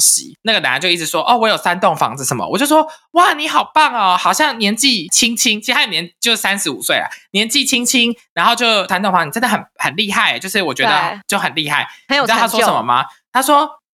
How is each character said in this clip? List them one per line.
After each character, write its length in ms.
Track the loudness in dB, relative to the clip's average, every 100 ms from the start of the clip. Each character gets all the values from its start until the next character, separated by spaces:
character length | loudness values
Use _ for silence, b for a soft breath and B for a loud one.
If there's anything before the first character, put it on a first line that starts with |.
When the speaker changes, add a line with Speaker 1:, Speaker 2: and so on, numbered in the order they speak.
Speaker 1:
西。 360 | 0 0 -4 -10
那 100 | -2
个 80 | 0
男 140 | 0
的 60 | 0
就 80 | 0
一 80 | -2
直 80 | -2
说 180 | -2 2
：“哦， 80 | 2
我 100 | 2
有 80 | 0
三 240 | 0 0
栋 160 | 0 2
房 220 | -2 -2
子 80 | -4
什 100 | -4
么。” 100 | -2
我 60 | -2
就 80 | 2
说 200 | 2 2 B B
：“哇， 180 | 2 2
你 160 | 2 -2
好 160 | -2 0
棒 200 | 2 2
哦， 240 | 2 0 2
好 140 | 2
像 240 | 2 0 0
年 160 | -2 0
纪 320 | -2 -4 -2
轻 260 | 0 0 0
轻。” 240 | 0 -2
其 40 | -2
实 60 |
他 100 | -2
也 40 | 0
年-， 220 | -4 -8 -6
就 160 | -2 0
三 240 | 0 -2
十 100 | -4
五 120 | -6
岁 160 | -2 0
啦， 100 | -2 B B
年 160 | -2 0
纪 160 | 0
轻 220 | 0 0 0
轻， 280 | 2 0 -2 b
然 120 | 0 0
后 80 |
就 320 | 2 2 2 0
三 120 | -2
栋 80 | 0
房， 120 | 0 0
你 60 |
真 100 | -2
的 60 | 0
很， 160 | -2 -4 -8
很 180 | -6 -4
厉 160 | -4
害， 260 | 0 0 -2
就 120 | -4
是 120 | -4
我 120 | -2
觉 100 | 0
得 80 | 0
Speaker 2:
对。 460 | 2 0 -6 -4 -2
Speaker 1:
就 0 |
很 160 | -2
厉 160 | -4 -2
害。 180 | -2 -2 B B
Speaker 2:
很 100 | 0
有 60 |
Speaker 1:
你 40 | 2
知 60 |
道 60 | 2
他 80 | 2
说 120 | 2
什 60 | 2
么 140 | 2
吗？ 220 | 2 0
Speaker 2:
成 60 | 0
就。 40 | B _
Speaker 1:
他 100 | -2
说 260 | 2 2 2 -6 _